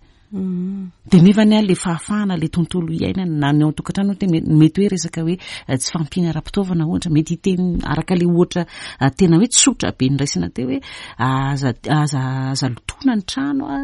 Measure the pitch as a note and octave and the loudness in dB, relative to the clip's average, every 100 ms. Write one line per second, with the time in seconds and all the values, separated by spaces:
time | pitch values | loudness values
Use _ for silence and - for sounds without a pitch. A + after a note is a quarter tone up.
0 | _ _ _ G3+ F#3+ F3+ F#3 G3 F#3 - | _ _ _ -8 -6 -6 -6 -8 -12 -16
1 | - F#3 F#3 G#3 G#3+ G#3+ G#3 F3 F#3 E3+ | 4 8 8 6 4 4 2 0 -2 -6
2 | - G#3 G3+ F3 D#3 F3 D#3+ F3+ E3 D#3+ | -4 -4 -2 -4 -4 -2 -2 -4 -4 -4
3 | F#2 F#3 F3+ D#3 C#3+ D3 D3+ - - - | -4 -4 -4 -2 2 2 2 0 -6 -4
4 | G3 F#3+ F#3+ D#3+ - D#3 D#3 F#3 G3+ F3+ | -2 -2 0 0 2 6 6 4 0 0
5 | D#3+ - D#3+ F#3 - - - C3 - E3+ | -4 -4 -4 -4 -8 -16 -6 -4 -4 -6
6 | D#3 F#3+ F3 D#3 - G3+ F#3 F3 D#3+ F3 | -4 -2 -2 -2 -4 -4 0 0 0 -2
7 | E3+ D3+ D#3+ E3+ F#3+ F3+ F3+ F3 - D3 | 0 0 0 -2 -2 0 -2 -2 -4 -4
8 | E3 F#3 F3 E3+ F3 F3 E3 - - - | 0 0 2 2 2 0 -6 -10 -16 -2
9 | C3+ - F#3 E3 A#3 - - - - - | -2 4 4 6 4 4 2 2 -4 -2
10 | C3 C#3 C#3 - F3 - B2+ C#4 - - | 0 0 -2 -4 -6 -6 -6 -6 -8 -18
11 | - - C3 C3+ C3+ C#3 C3 A#2 - D3+ | -18 -4 -2 0 -2 -2 -2 -4 0 0
12 | D3 C3+ C3 C3 C3 C3+ C3+ A#2 _ - | 2 -2 -2 -4 -4 -2 -4 -6 _ -4
13 | C4 A3 - - C#4 C#4 - C#4 | -2 -2 -4 -6 -4 -4 -6 -6